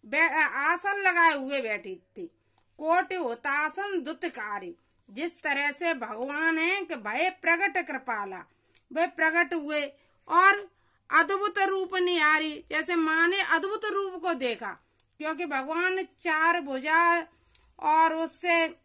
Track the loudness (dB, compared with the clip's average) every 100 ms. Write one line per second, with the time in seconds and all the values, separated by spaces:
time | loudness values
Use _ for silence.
0 | -4 2 2 2 0 0 0 0 -2 2
1 | 2 6 4 4 -2 -4 -2 -6 -8 -14
2 | _ -16 -16 _ _ _ _ -6 2 2
3 | 2 -4 -4 -4 -2 -2 -2 -4 -4 -4
4 | -4 -6 -8 -6 -8 -8 -10 -16 _ _
5 | _ -8 -8 -6 -4 -2 -2 -2 -2 -2
6 | -6 -8 -6 -2 0 2 0 -2 -4 -8
7 | -6 -2 -2 0 0 2 2 -2 -4 -8
8 | -4 -6 -6 -10 -16 _ _ -20 _ -2
9 | -2 2 2 2 0 -2 -2 -4 -4 -10
10 | _ _ 0 6 6 4 -4 _ _ _
11 | 0 2 2 0 -2 0 0 0 -2 -2
12 | 0 2 4 2 0 -8 -6 -4 -2 0
13 | 2 2 2 2 0 0 0 -4 -4 -4
14 | -4 -4 -4 -2 -4 -4 -10 -12 _ _
15 | _ _ -8 -6 -4 -4 -4 -2 0 -2
16 | -6 _ -2 2 2 2 -2 -6 2 4
17 | 4 2 -2 _ _ -20 _ -4 2 4
18 | 4 2 -4 -2 2 2 2 -4